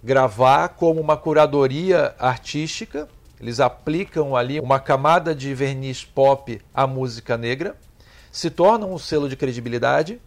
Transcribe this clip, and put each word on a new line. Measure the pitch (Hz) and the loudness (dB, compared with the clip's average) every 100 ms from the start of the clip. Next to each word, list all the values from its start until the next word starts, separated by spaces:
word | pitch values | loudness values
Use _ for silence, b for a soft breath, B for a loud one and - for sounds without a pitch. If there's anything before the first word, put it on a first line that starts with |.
gravar, | 110 131 131 101 131 139 175 | 2 2 2 4 4 4 2
como | - 165 160 | 0 0 2
uma | 156 | 0
curadoria | 151 160 151 147 143 135 135 185 175 139 - | -2 2 4 4 4 2 0 0 2 2 0
artística. | 123 120 - 147 156 - 226 139 151 - _ _ | -2 -2 -6 -8 -6 -10 -10 -12 -12 -18 _ _
Eles | 113 117 | -10 0
aplicam | 127 - - 160 196 165 143 | 0 0 -4 -4 -4 -4 -2
ali | 131 123 147 | 0 -2 -4
uma | 127 135 | 0 0
camada | 131 135 143 170 160 | 2 0 4 2 2
de | 151 135 | -6 -6
verniz | 131 139 135 135 127 - | -4 -4 -4 -8 -10 -8
pop | - 135 135 - 110 - | 2 4 4 -2 -12 -8
à | - 135 | -2 -2
música | 131 131 117 - 117 | -2 -6 -8 -6 -4
negra, | 117 131 175 - - _ b b b | -2 -4 -6 -10 -20 _ b b b
se | - 170 | -8 -8
tornam | - 180 226 202 | 2 4 4 -2
um | 180 | -10
selo | - 151 143 | -4 -2 -2
de | 131 | -4
credibilidade | 135 123 120 120 127 139 160 240 | -6 -4 -6 -2 0 0 0 -8